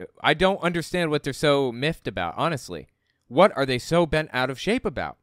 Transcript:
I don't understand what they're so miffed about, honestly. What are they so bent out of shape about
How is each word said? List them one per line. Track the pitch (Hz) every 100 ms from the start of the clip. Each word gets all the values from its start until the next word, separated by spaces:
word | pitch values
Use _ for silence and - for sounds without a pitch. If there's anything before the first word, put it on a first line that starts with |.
| 90 _
I | 131
don't | 151 185 196
understand | 170 170 151 180 165
what | 147
they're | -
so | 127 151 139 135
miffed | 117 147 165 139
about, | 95 85 -
honestly. | 151 143 - 82 65 _ _ _ -
What | 123 202
are | - 135
they | 123
so | - 165 165
bent | 156 156
out | 127 131
of | 131
shape | - 247 -
about | 120 78 -